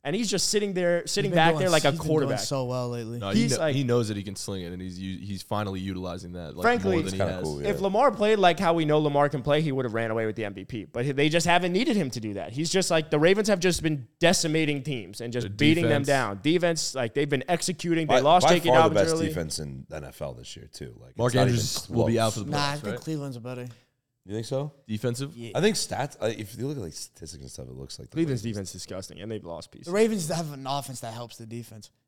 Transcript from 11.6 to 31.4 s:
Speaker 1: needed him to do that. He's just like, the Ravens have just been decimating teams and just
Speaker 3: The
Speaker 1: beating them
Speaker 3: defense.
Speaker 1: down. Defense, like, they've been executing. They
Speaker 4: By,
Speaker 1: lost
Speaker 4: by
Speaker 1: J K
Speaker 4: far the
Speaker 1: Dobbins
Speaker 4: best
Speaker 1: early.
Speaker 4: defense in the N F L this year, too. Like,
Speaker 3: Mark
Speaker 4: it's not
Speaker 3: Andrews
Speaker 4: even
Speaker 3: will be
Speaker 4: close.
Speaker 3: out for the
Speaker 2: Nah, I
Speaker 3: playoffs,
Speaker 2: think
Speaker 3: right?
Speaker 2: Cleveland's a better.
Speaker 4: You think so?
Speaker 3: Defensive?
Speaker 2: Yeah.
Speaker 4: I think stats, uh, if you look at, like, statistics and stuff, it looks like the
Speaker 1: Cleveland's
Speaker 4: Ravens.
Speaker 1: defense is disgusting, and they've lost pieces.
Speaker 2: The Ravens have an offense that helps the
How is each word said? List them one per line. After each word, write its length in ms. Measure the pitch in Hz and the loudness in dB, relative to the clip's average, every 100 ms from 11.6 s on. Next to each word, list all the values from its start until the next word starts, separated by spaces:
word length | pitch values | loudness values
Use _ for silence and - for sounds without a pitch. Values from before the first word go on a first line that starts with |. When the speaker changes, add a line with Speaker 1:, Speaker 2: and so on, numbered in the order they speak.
| 180 | 4
Speaker 1:
needed 220 | 180 262 208 | 0 2 0
him 120 | 139 | 0
to 80 | 120 | -4
do 120 | 107 | -6
that. 180 | 98 80 | -6 -8
He's 200 | 117 160 | -4 0
just 200 | 190 180 | 0 2
like, 200 | 165 151 | 0 2
the 80 | 151 | 4
Ravens 300 | 160 196 214 | 6 6 2
have 120 | 196 | 2
just 220 | 180 170 | 2 2
been 260 | 160 147 120 _ | 0 -2 -6 _
decimating 600 | 170 185 165 156 156 143 | 4 4 2 2 2 -2
teams 360 | 131 131 90 104 | -4 -8 -8 -10
and 140 | 120 | -6
just 100 | 123 110 | -4 -4
Speaker 3:
The 20 | |
Speaker 1:
beating 340 | 101 147 160 | 4 6 6
them 180 | 170 143 | 4 2
Speaker 3:
defense. 20 | 139 | 4
Speaker 1:
down. 340 | 139 113 98 | 2 2 0
Defense, 520 | 139 170 170 160 - | 2 2 2 0 -2
like, 180 | 135 120 | -2 -2
they've 160 | 143 147 | 0 0
been 160 | 143 - | 0 0
executing. 600 | 175 - 151 175 165 156 | 0 0 -4 0 0 4
They 80 | |
Speaker 4:
By, 60 | 127 | 4
Speaker 1:
lost 260 | 135 175 180 | 8 8 8
Speaker 4:
by 80 | |
Speaker 1:
J 60 | 175 | 6
K 80 | - | 6
Speaker 4:
far 60 | 127 | 6
the 60 | |
Speaker 1:
Dobbins 160 | 165 156 | 6 6
Speaker 4:
best 120 | 98 - | 4 2
Speaker 1:
early. 120 | 98 | 0
Speaker 4:
defense 300 | 87 80 76 | -2 -4 -6
in 260 | 73 67 - | -8 -10 -12
the 60 | 76 | -12
N 80 | |
F 180 | 69 - | -12 -10
L 100 | 71 | -10
this 240 | 60 64 - | -10 -16 -18
year, 100 | - | -18
too. 220 | - 64 57 | -14 -14 -16
Like, 200 | 62 65 | -18 -2
Speaker 3:
Mark 140 | 120 | 0
Speaker 4:
it's 20 | |
not 80 | 123 | 4
Speaker 3:
Andrews 420 | 127 120 120 - | 4 2 0 -4
Speaker 4:
even 120 | - 117 | -4 0
Speaker 3:
will 80 | 113 | 2
be 60 | |
Speaker 4:
close. 80 | 113 113 | 4 2
Speaker 3:
out 60 | |
for 80 | 110 | -2
the 100 | 101 | -4
Speaker 2:
Nah, 40 | 143 | -2
I 40 | |
Speaker 3:
playoffs, 120 | 143 147 | -2 -4
Speaker 2:
think 60 | 147 | -6
Speaker 3:
right? 140 | 117 | -8
Speaker 2:
Cleveland's 360 | 160 156 139 123 | -6 -6 -6 -10
a 40 | |
better. 260 | 117 127 123 113 _ _ _ _ 92 | -10 -10 -12 -14 _ _ _ _ -8
Speaker 4:
You 80 | |
think 100 | 107 110 | -8 -4
so? 240 | 131 147 _ - | -4 -4 _ -8
Speaker 3:
Defensive? 480 | 107 123 117 139 | -4 -2 -4 -8
Speaker 2:
Yeah. 180 | 120 117 | -10 -8
Speaker 4:
I 80 | - | 0
think 140 | 196 175 | 0 0
stats, 420 | - 98 143 - | -4 -4 -6 -4
uh, 60 | 107 | -4
if 300 | 110 101 - | -4 -10 -6
you 120 | 131 | -6
look 80 | 147 | -6
at, 60 | |
like, 100 | 87 | -10
statistics 500 | - - _ 80 71 | -10 -16 _ -16 -14
and 80 | 65 | -16
stuff, 160 | - 64 | -14 -14
it 60 | |
looks 240 | 64 67 - | -14 -14 -14
like 120 | - | -10
the 60 | 151 | -4
Speaker 1:
Cleveland's 260 | 165 127 | -2 -2
Speaker 4:
Ravens. 100 | 113 | -4
Speaker 1:
defense 140 | 104 92 | -6 -8
is 140 | 92 | -12
disgusting, 360 | - 95 - - | -12 -12 -12 -14
and 140 | 104 | -10
they've 100 | 107 | -10
lost 300 | 82 82 - | -10 -12 -14
pieces. 140 | - - | -16 -4
Speaker 2:
The 60 | |
Ravens 360 | 190 226 214 156 | 2 2 2 -4
have 240 | 165 160 | -4 -6
an 140 | 143 131 | -8 -4
offense 340 | 139 135 123 | -4 -4 -10
that 140 | 117 | -10
helps 240 | 113 120 | -10 -12
the 80 | - | -14